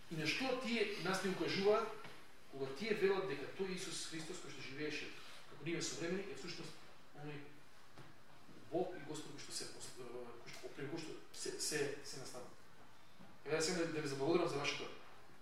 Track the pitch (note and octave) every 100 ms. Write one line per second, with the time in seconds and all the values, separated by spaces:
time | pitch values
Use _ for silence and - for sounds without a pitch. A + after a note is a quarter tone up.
0 | - E3 D3+ - C4 B3+ A3 A#3 G3+ -
1 | E3 F#3+ F#3+ E3 D#3 D#3+ G3 A3 A3 -
2 | - - - - - C3+ C3+ C3+ A3 G#3+
3 | F#3+ F#3+ - C#3 - - F#3+ F3+ E3+ D3+
4 | - D#3+ D#3 F#3 C#3+ C3+ B2+ C3+ D3+ D3
5 | A#2+ - - - - - C#3+ D#3+ - -
6 | E3+ F#3+ G3 - F3 E3 D#3 - - -
7 | - D3 D3 C#3+ C#3 - - - - -
8 | - - - - - - - - - -
9 | C#3 D3+ - C#3+ - - - - - -
10 | B2 B2 A#2+ - - - - - C#3+ E3
11 | - - - - - - - D3+ C#3 -
12 | - C#3 B2+ - - - - - - -
13 | - - - - C#3 D#3 F3 F3 D#3+ D3+
14 | C#3+ C3+ D3 F3 E3+ C#3 - - - -
15 | - - - -